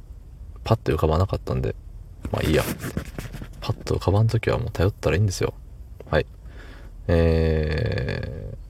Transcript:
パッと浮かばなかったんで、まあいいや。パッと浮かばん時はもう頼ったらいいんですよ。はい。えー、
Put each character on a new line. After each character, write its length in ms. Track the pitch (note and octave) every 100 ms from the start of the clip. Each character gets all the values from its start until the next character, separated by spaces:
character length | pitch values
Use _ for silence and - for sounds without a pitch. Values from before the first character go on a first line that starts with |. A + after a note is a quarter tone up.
| - - - - - -
パ 120 | - A2
ッ 20 |
と 160 | -
浮 20 | D2
か 120 | D#2
ば 100 | D#2
な 100 | G2
か 80 | -
っ 40 |
た 140 | -
ん 80 | B1+
で、 140 | C2 - - - - - -
ま 80 | -
あ 60 | -
い 40 |
い 40 | D#3
や。 80 | - - - - - - - - - -
パ 140 | -
ッ 100 | -
と 120 | - E2
浮 40 |
か 120 | -
ば 120 | G2
ん 40 | A2+
時 220 | A#2 -
は 80 | -
も 100 | -
う 40 |
頼 160 | - F#2+
っ 40 |
た 160 | - -
ら 80 | F#2
い 20 |
い 20 |
ん 40 | G#2+
で 80 |
す 80 | -
よ。 120 | - - - - - - -
は 120 | D#2
い。 40 | - - - - - - - - -
え 1500 | E2+ E2 E2 D#2+ D#2 D2+ D2+ D2 - C2 G1+ - C2+ G1+ -
ー、 20 | -